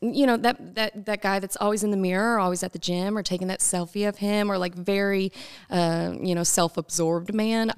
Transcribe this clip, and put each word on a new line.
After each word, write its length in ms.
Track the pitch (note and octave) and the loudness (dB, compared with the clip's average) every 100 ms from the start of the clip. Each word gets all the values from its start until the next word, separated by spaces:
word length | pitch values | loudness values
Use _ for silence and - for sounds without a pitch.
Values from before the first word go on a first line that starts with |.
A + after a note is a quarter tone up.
you 240 | A#3 C#4 C4+ | -2 4 4
know, 100 | A3+ | 4
that, 380 | A#3 - E3+ | 2 -2 -6
that, 320 | G3+ A3 G#3 G3+ | -4 -4 -4 -6
that 160 | G3+ | -2
guy 160 | G3 G3 | 0 -2
that's 180 | F#3+ - | -2 -2
always 260 | G#3 G#3+ | 0 2
in 80 | G#3 | 2
the 60 | G3+ | 2
mirror, 420 | F#3 F#3 A#3 A3+ | 2 2 2 2
always 240 | F3+ F3+ | 2 0
at 100 | F#3 | -4
the 60 | E3 | -4
gym, 380 | F3+ F3 F#3+ G#3+ | -2 -2 0 -2
or 60 | |
taking 260 | F3+ F#3 F#3 | -2 -2 -2
that 120 | F#3+ | -2
selfie 460 | - F3+ E3+ G3+ G#3 | 0 0 -2 -2 -2
of 100 | G3+ | 0
him, 320 | G3+ G#3 G#3 | 0 2 2
or, 80 | F#3+ | 0
like, 160 | F3+ | -2
very, 580 | F3+ F3+ G3 G3+ G3 F#3+ - - - - | -4 -2 0 2 2 0 -4 -16 -18 -4
uh, 420 | F3+ E3+ E3 E3+ - | 0 2 2 -2 -4
you 140 | F#3 | -2
know, 80 | E3+ | 0
self-absorbed 880 | E3+ - E3+ - - - D#3+ E3+ F3 | 2 2 2 0 -4 0 0 0 0
man. 400 | G#3+ A3 A3+ A3+ | 0 2 2 0